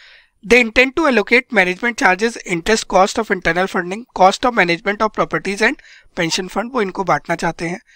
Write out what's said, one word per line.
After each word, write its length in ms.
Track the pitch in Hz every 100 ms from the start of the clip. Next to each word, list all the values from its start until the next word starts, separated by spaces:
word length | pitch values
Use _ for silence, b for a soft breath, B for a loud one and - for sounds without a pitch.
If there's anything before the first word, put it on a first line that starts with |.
| b b b _ 196
They 240 | 240 233
intend 260 | 254 262 339
to 120 | 311
allocate 460 | 226 196 240 - 214
management 420 | 180 180 240 226
charges, 340 | 247 185 233 233 -
interest, 320 | 175 165 220 - 190
cost 240 | 196 -
of 120 | 220
internal 360 | 190 170 170 190
funding, 320 | 202 175 202 247 -
cost 180 | 185 - 247
of 60 |
management 460 | 233 175 170 196 208
of 120 | 220 -
properties 380 | 165 160 190 202
and 180 | 220 302 b b b -
pension 300 | 165 - 185
fund, 200 | 208 233
वो 100 | 262
इनको 220 | 196 185
बांटना 320 | 180 151 - 170
चाहते 320 | 175 - 165
हैं। 140 | 190 -